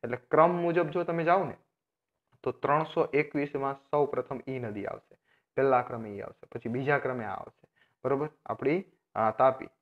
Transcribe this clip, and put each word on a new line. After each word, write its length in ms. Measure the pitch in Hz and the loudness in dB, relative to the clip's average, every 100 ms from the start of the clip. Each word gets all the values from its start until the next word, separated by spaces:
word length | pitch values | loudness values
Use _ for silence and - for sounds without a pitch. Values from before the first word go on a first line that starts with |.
એટલે 140 | 117 120 _ | -6 -8 _
ક્રમ 200 | 151 170 | 6 6
મુજબ 380 | 175 170 170 165 | 4 2 2 2
જો 140 | 175 | -2
તમે 200 | 170 170 | -2 0
જાઓ 200 | 165 185 | 4 4
ને 140 | 156 - _ _ _ _ _ _ _ _ | 2 -8 _ _ _ _ _ _ _ _
તો 80 | - | -6
ત્રણસો 580 | - 135 147 156 170 151 | -2 0 0 0 -2 0
એકવીસમાં 600 | 143 151 151 143 139 135 | 0 0 -2 -4 -4 -4
સૌ 320 | 139 _ 147 139 | -6 _ 0 0
પ્રથમ 340 | 127 - 131 - | -2 -6 -8 -8
ઈ 120 | 131 | -6
નદી 260 | 120 104 98 | -6 -6 -8
આવશે, 320 | - _ _ _ _ _ - | -10 _ _ _ _ _ 0
પહેલા 260 | 135 127 | 4 4
ક્રમે 280 | 120 120 110 | 0 -8 -8
ઈ 120 | 101 | -10
આવશે, 260 | 107 - - | -12 -14 -14
પછી 180 | - 117 | -10 -4
બીજા 280 | 120 135 143 | -2 0 0
ક્રમે 280 | 127 127 107 | 0 -4 -6
આ 100 | 92 | -8
આવશે, 320 | - _ _ _ _ _ | -12 _ _ _ _ _
બરોબર? 260 | 131 139 151 _ - | -2 -2 -4 _ -10
આપણી 380 | 113 135 170 196 _ _ - | -4 0 -2 -4 _ _ 0
આ 160 | 110 | 0
તાપી 360 | - 131 131 - _ | 4 2 2 -10 _